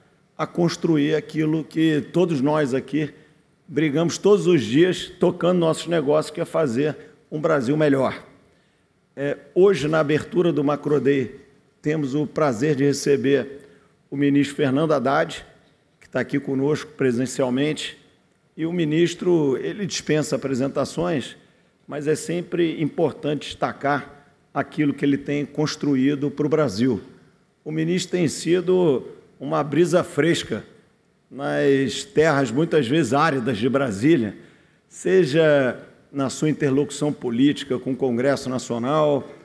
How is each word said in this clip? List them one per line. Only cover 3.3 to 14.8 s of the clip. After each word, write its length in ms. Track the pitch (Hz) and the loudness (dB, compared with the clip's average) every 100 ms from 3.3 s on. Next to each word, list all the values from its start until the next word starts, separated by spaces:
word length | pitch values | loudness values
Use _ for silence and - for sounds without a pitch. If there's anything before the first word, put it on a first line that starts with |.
| _ _ _ - | _ _ _ -8
brigamos 500 | 117 156 139 170 - | -2 0 2 0 2
todos 300 | 190 208 165 | 4 4 4
os 160 | 165 | 2
dias, 480 | 104 135 185 - - - | 4 4 4 2 -8 -2
tocando 400 | 175 175 175 180 | 0 2 0 2
nossos 260 | 160 156 160 | 2 0 -2
negócios, 480 | 170 135 151 151 | -2 2 2 0
que 80 | - | -6
é 40 | 160 | -4
fazer 500 | 165 151 113 147 - - _ _ | 0 0 0 -2 -4 -14 _ _
um 100 | 156 | -4
Brasil 380 | 160 151 120 151 | 0 0 0 2
melhor. 500 | 147 135 120 - - - _ _ _ _ _ _ _ - | 2 2 0 -4 -14 -20 _ _ _ _ _ _ _ -8
É, 160 | 143 - - | -6 -6 -4
hoje, 360 | 175 202 170 151 | 2 4 4 0
na 100 | 160 | 0
abertura 500 | 147 147 - 175 170 | 2 0 0 0 0
do 140 | 147 | 0
Macro 340 | 143 143 147 147 | 0 -2 0 0
Day, 440 | 127 139 117 - - _ _ _ | 2 0 -2 -10 -20 _ _ _
temos 340 | 151 156 139 143 | -4 -2 -2 -2
o 100 | 143 | -2
prazer 480 | - 151 107 151 | 0 0 0 0
de 120 | 131 143 | 2 0
receber 840 | 135 - 139 127 135 - - - - _ _ _ | 0 2 2 2 0 0 -12 -20 -20 _ _ _
o 60 | 139 | -2
ministro 400 | 143 143 139 - | 2 2 2 0
Fernando 380 | 139 135 | 0 2